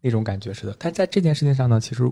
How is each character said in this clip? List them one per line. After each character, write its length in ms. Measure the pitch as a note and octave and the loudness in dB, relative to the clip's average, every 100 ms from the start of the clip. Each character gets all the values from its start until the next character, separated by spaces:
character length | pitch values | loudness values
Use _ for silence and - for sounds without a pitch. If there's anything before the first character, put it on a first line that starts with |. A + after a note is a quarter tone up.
那 100 | B2+ | -2
种 140 | A2 G2+ | 0 -2
感 140 | G2 | -6
觉 140 | G2 | -8
似 140 | G2 G2+ | -10 -12
的， 80 | - | -8
但 160 | E3+ | -6
在 140 | - F3+ | -2 0
这 140 | G3+ | 2
件 120 | E3 | 2
事 120 | D3 C#3+ | 2 2
情 100 | C3+ | 2
上 140 | B2 | 4
呢， 100 | A2+ | 2
其 160 | - A#2 | 0 -2
实 80 | B2 | -2